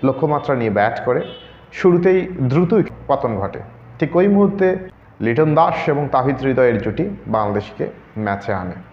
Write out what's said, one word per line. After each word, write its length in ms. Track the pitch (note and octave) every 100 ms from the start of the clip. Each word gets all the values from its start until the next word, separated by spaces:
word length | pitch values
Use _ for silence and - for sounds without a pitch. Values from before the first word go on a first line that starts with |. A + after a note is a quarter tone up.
লক্ষ্যমাত্রা 520 | C3+ C3 - D3 C#3 C3+
নিয়ে 140 | A2+
ব্যাট 360 | G#2 G#2 - -
করে, 160 | B2 - - - - -
শুরুতেই 480 | - F#3 F3 F3+ F#3 F#3 F3+
দ্রুত 320 | B2+ C#3 F3+
উইকেট 200 | A3 - - -
পতন 240 | C3+ B2 G#2+
ঘটে। 220 | G2 - - - - -
ঠিক 160 | D#3 F3
ওই 120 | G3
মুহূর্তে 480 | G3+ G3+ G3+ F#3+ F#3 - - - -
লিটন 360 | A2 A#2 D#3 D3+
দাস 340 | E3+ - -
এবং 180 | C#3+ C#3+
তাহিদ 260 | C3+ B2+ C3
হৃদয়ের 360 | C3+ C3 B2 A2+
জুটি 240 | A2 G#2+ F#3+ G3+ -
বাংলাদেশকে 580 | A2 G#2 G#2 G2+ - - - - -
ম্যাচে 360 | G#2+ G2 -
আনে। 240 | G2 F2+ F2 -